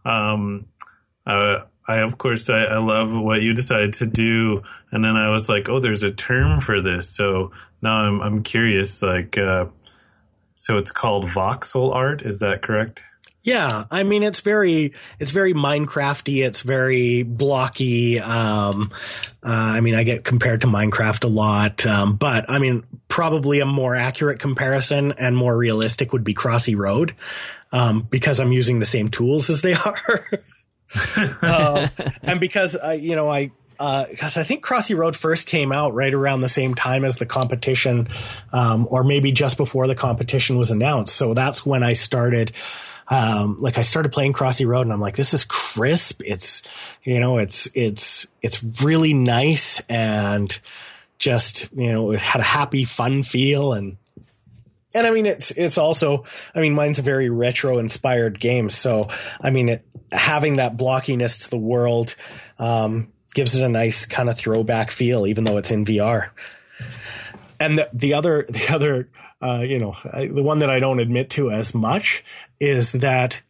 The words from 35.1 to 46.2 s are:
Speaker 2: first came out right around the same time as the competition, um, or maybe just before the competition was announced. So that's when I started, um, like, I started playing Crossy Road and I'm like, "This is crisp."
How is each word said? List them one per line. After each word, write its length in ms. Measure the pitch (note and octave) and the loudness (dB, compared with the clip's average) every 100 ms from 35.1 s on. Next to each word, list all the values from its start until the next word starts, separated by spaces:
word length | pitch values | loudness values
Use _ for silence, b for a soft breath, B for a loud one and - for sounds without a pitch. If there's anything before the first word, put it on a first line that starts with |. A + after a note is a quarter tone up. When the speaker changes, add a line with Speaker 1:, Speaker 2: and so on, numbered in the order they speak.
| D#3 | 0
Speaker 2:
first 300 | D#3+ E3 - | -2 -2 0
came 240 | E3 C#3 | -2 0
out 220 | C3+ D3+ | 0 0
right 180 | A#2 C3+ | 0 0
around 280 | C3+ C#3 C3+ | 2 2 2
the 80 | B2+ | 0
same 260 | C#3+ C3 | 0 0
time 300 | A#2+ B2+ C3 | -2 -2 0
as 120 | C3+ B2 | 0 -2
the 100 | A#2+ | -2
competition, 840 | C3 B2 B2 C3 B2+ C3 A#2+ A#2 B B B B | -2 -2 -2 0 0 2 0 -2 B B B B
um, 340 | B2 A#2+ A2+ A#2 | 0 2 2 0
or 140 | B2+ | 2
maybe 260 | C3 C#3+ C3+ | 2 2 2
just 240 | C3 C#3 - | 2 0 0
before 300 | C#3+ C3 C3 | 0 0 0
the 80 | |
competition 640 | B2+ C3 A#2 A#2+ C3 - B2 | 0 -2 -2 -2 -2 0 2
was 120 | A2+ | 2
announced. 440 | G#2+ C3+ C#3 G#2 | 2 2 0 0
So 180 | - B2 | 0 0
that's 300 | A2+ C3 - | 0 0 0
when 180 | C#3+ C3+ | 0 0
I 100 | A#2+ | 2
started, 600 | A2+ - C3 A#2+ A#2+ A2+ B B B B B - | 2 0 0 2 2 -2 B B B B B -2
um, 480 | C3 A2+ G#2+ G#2 G2+ | 2 2 0 0 0
like, 200 | C3 A#2+ | -2 0
I 40 | |
started 300 | A2+ D#3+ D3+ | 0 0 0
playing 200 | D3+ C#3 | 0 0
Crossy 340 | C3+ C3+ B2+ B2 | 0 0 2 2
Road 160 | B2 | 2
and 100 | A#2 | 0
I'm 80 | G#2 | -2
like, 160 | G2+ - | -2 0
"This 160 | C#3 | 0
is 100 | D#3 | 0
crisp." 760 | - - - - B2 E3+ - - | -2 -4 -4 0 2 2 2 -2